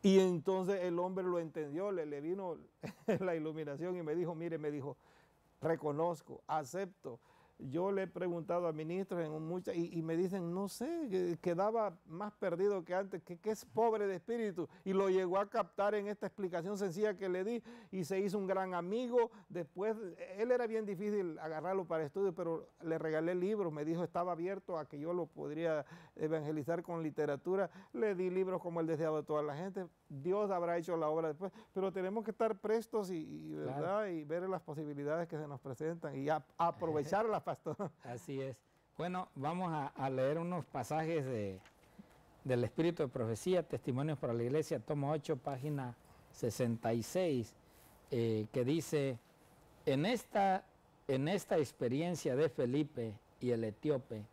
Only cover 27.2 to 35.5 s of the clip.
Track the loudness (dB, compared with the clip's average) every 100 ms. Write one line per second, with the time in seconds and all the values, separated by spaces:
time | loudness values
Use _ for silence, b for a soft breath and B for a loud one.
27.2 | 0 0 0 2 0 B B 0 0 2
28.2 | 2 2 2 0 -2 0 0 2 2 0
29.2 | 0 0 0 -4 -6 -6 -8 _ _ -4
30.2 | 0 2 2 2 2 0 2 2 2 2
31.2 | 0 -2 -8 B B -2 0 0 -2 -2
32.2 | -4 0 0 0 0 0 2 -2 -2 -4
33.2 | -6 -10 -8 -6 -4 -2 0 0 0 -4
34.2 | -2 -2 -2 -4 -4 -6 -6 -4 -2 0
35.2 | -2 -6 -6